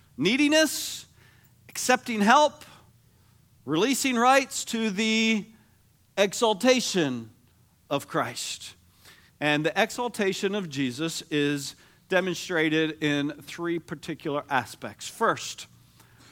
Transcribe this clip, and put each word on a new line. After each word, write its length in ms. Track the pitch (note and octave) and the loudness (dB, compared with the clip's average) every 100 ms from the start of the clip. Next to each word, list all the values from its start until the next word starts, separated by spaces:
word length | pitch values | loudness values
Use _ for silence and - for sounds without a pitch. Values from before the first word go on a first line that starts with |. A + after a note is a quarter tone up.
| _ - | _ -2
neediness, 880 | E3 C4 D4 D#4 D#4 - - - - _ - _ _ _ - | 0 2 4 6 4 0 -8 -10 -16 _ -20 _ _ _ -16
accepting 520 | - - B3+ - A3 | -6 2 2 2 0
help, 420 | G3+ C#4 D4+ - - - _ _ _ _ _ _ _ _ - | 6 6 6 0 -20 -20 _ _ _ _ _ _ _ _ -4
releasing 520 | D#3 A#3 C4 C4+ A#3+ | 0 2 2 0 4
rights, 460 | B3 C4+ C4+ - - | 6 6 2 -8 -6
to 240 | A3+ A3 | -2 -2
the 540 | F#3 A3 A3 A3+ A3 - - _ _ _ _ _ - | 0 2 4 2 0 -2 -18 _ _ _ _ _ 0
exaltation 1120 | G3 - A#3 G3+ B3 B3+ - F#3+ C#3+ B2 A2+ - _ _ _ _ _ | 0 2 0 4 4 4 2 0 0 -2 -10 -20 _ _ _ _ _
of 180 | C#3+ - | -6 -2
Christ. 680 | D#3+ A#2+ B2 - - - - _ _ - - _ _ | -4 -4 -6 -10 -10 -14 -20 _ _ -20 -20 _ _
And 260 | D3 D3 D#3 | 0 2 0
the 160 | F#3+ | 0
exaltation 760 | A3 - B3 - G3 F3+ G3 G#3 | -2 -2 -6 -2 -2 -2 -4 -4
of 140 | F3 | -6
Jesus 540 | C#3 C3 A#2+ E3 - - | -4 -4 -4 -6 -8 -4
is 460 | D3+ C#3+ C#3+ C#3 - - _ _ | -2 0 -2 -8 -14 -20 _ _
demonstrated 960 | F#3 F#3 E3 - E3+ D#3 D#3 D#3 D#3 | 0 0 -6 -4 0 2 2 0 -2
in 280 | D3+ D3 C#3+ D3 | -2 0 -2 -8
three 380 | C#3 - E3+ E3+ | -14 -8 -6 -6
particular 640 | - E3 - D3+ D#3+ C#3+ - | -6 -12 -10 -8 -6 -6 -2
aspects. 580 | C3+ A2+ - A#2 - - | -2 -2 -12 -16 -14 -16
First, 600 | - A3+ D3 - - - - _ _ - _ - | -2 0 0 -6 -14 -18 -20 _ _ -20 _ -20